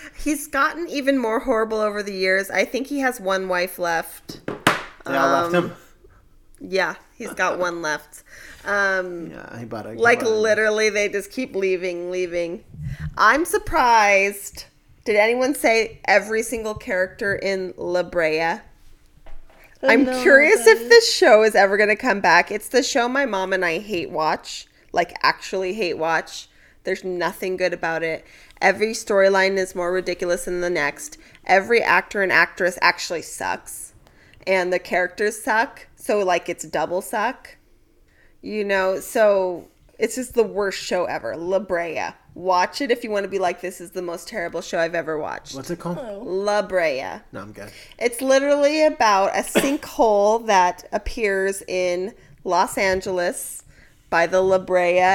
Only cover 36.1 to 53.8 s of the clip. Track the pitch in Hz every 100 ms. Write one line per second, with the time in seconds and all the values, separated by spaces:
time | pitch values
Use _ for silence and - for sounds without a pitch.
36.1 | 208 185 170 175 170 156 160 151 180 185
37.1 | 220 220 262 - - _ _ _ _ _
38.1 | _ _ _ 185 214 202 196 190 190 -
39.1 | 240 214 196 185 170 - _ _ - 240
40.1 | 254 247 240 208 180 202 185 - 180 170
41.1 | 147 113 110 170 190 208 170 170 131 87
42.1 | - _ - 180 180 180 - 277 233 226
43.1 | 202 196 196 180 170 180 190 175 185 175
44.1 | 175 - 214 170 165 - 180 165 170 151
45.1 | 156 104 62 - 135 - 175 170 170 226
46.1 | 202 170 190 202 208 190 185 160 131 95
47.1 | 214 - 113 101 104 101 - - - 240
48.1 | 240 262 269 285 285 285 311 311 302 226
49.1 | 196 196 - - - 277 302 - - 233
50.1 | 202 202 226 220 190 180 - - 208 -
51.1 | - 214 196 190 196 - 180 180 175 190
52.1 | - - - 202 175 226 - 196 190 196
53.1 | 185 175 - - - - -